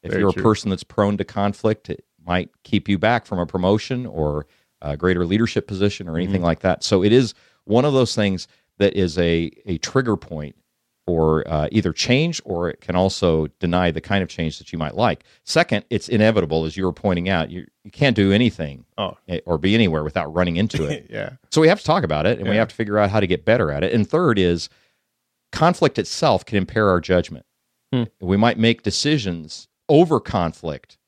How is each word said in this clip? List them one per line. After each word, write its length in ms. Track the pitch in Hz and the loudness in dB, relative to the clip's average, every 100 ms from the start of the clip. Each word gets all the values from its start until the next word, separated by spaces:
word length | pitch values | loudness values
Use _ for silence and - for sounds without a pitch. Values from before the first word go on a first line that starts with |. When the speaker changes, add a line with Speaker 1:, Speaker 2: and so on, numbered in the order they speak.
Speaker 1:
If 100 | 85 | -4
Speaker 2:
Very 100 | 92 | 0
Speaker 1:
you're 100 | 98 | 0
Speaker 2:
true. 80 | 90 | 2
Speaker 1:
a 20 | |
person 260 | 101 107 107 | 2 0 -2
that's 140 | 92 | -6
prone 340 | - - 101 101 | -6 -2 0 0
to 60 | |
conflict, 640 | 101 - 101 104 110 110 - | -6 -4 -4 -2 -2 -2 -6
it 140 | - _ _ 82 | -12 _ _ -4
might 240 | 87 - _ | -4 -4 _
keep 260 | - 104 - | -4 -2 0
you 80 | 98 | 0
back 280 | 107 120 - | 2 0 -2
from 140 | 95 | -6
a 60 | 87 | -4
promotion 600 | 92 90 107 - 123 123 | -2 2 0 0 -8 -8
or 420 | - 76 73 73 _ _ _ | -4 -4 -4 -8 _ _ _
a 160 | 73 73 | -8 -2
greater 280 | 90 87 87 | 0 2 0
leadership 400 | 101 113 - - | 0 0 -2 -6
position 420 | 98 101 - 90 | -2 -2 -2 -6
or 80 | 80 | -4
anything 180 | 92 98 | -2 0
Speaker 2:
Mm-hmm. 60 | 85 | 0
Speaker 1:
like 140 | 80 | 0
that. 220 | 95 80 | 0 -2
So 200 | - 98 | 0 2
it 100 | 101 | 4
is 200 | 120 120 - _ _ - | 4 2 -6 _ _ -2
one 200 | 110 139 | 0 2
of 80 | |
those 200 | 135 123 - | 2 0 0
things 320 | 101 92 - _ _ _ | -2 -2 -8 _ _ _
that 180 | 101 - | 0 2
is 200 | 92 80 | -2 0
a, 320 | 85 82 85 - - | 0 0 -2 -8 -8
a 120 | 85 | -8
trigger 400 | - 135 123 98 | -2 -2 0 -4
point 380 | - 80 73 - _ _ _ _ - | -4 -12 -12 -16 _ _ _ _ -4
for, 380 | 85 80 78 - | 2 2 2 0
uh, 200 | 80 76 | -2 0
either 180 | 110 95 | 0 0
change, 500 | 78 - 127 165 165 - | -4 0 0 0 -4 -6
or 240 | 87 87 | -4 -4
it 100 | - | -6
can 160 | - 90 | -4 0
also 520 | 95 - 90 80 76 _ | 0 2 0 2 -2 _
deny 320 | 90 87 90 | -2 0 0
the 80 | 80 | -2
kind 240 | - 98 | -4 -4
of 60 | 90 | -4
change 280 | - 80 - | -4 -6 -6
that 120 | - | -12
you 80 | 82 | -8
might 160 | 76 - | -6 -2
like. 300 | 117 80 _ _ | -2 -2 _ _
Second, 400 | - 156 175 104 - | -2 0 0 -2 -2
it's 180 | 107 - | -6 0
inevitable, 560 | 117 107 107 82 80 | 4 4 4 2 0
as 140 | 80 90 | -2 -2
you 80 | 92 | -4
were 80 | |
pointing 340 | - 104 87 90 | -2 -2 0 0
out. 240 | 92 80 | -2 -2
You, 160 | 90 - _ | -8 -16 _
you 80 | 104 | -20
can't 240 | - 143 117 | -2 0 4
do 160 | 98 | 4
anything 540 | 98 120 - 76 67 _ - | 4 2 0 -10 -10 _ -8
Speaker 2:
Oh. 200 | 98 - - | -8 -10 -8
Speaker 1:
eh, 140 | 87 - | -8 -4
or 120 | 82 | -2
be 180 | 90 110 | 2 2
anywhere 280 | 101 78 76 | 2 0 -2
without 280 | 87 76 | -4 -4
running 220 | 80 90 85 | -2 0 0
into 300 | 110 - 76 | -2 -2 -4
it. 220 | 76 - | -6 -10
Speaker 2:
<laughs> 20 | |
Yeah. 220 | 53 50 - _ | -10 -10 -12 _
Speaker 1:
So 80 | - | 2
we 80 | 160 | 4
have 120 | 208 | 2
to 60 | - | 0
talk 200 | 180 107 | 0 0
about 200 | 76 82 | 0 0
it, 140 | 120 | -2
and 80 | 95 | -2
we 60 | 104 | 0
Speaker 2:
Yeah. 40 | |
Speaker 1:
have 80 | 113 | -2
to 60 | - | -4
figure 220 | 107 104 | -2 0
out 120 | 101 | 2
how 100 | 107 | 2
to 80 | 95 | 0
get 160 | 90 | -2
better 260 | - 117 82 | 2 2 2
at 140 | 71 | -2
it. 80 | 87 | 0
And 180 | 117 104 | 0 0
third 300 | 156 175 104 | 2 2 4
is 300 | 90 87 - _ _ _ _ _ _ _ _ | 2 2 -4 _ _ _ _ _ _ _ _
conflict 480 | - 165 175 156 - | 0 0 2 0 0
itself 460 | 101 - 156 98 - | -6 -2 0 0 0
can 120 | 104 | -2
impair 320 | 92 - 104 | 0 0 2
our 100 | 90 | 2
judgment. 440 | - 90 82 71 _ _ _ _ _ | 2 0 0 -10 _ _ _ _ _
Speaker 2:
Hmm. 120 | 131 113 _ | -4 -4 _
Speaker 1:
We 160 | 90 98 | 0 2
might 200 | 113 110 | 2 4
make 240 | 113 113 | 2 2
decisions 840 | - - 147 151 104 85 80 - - _ _ | -2 -2 0 0 -2 -8 -10 -18 -20 _ _
over 300 | 147 170 143 | 4 6 2
conflict 760 | - 104 85 - 82 71 _ _ | 0 -2 -2 -4 -10 -10 _ _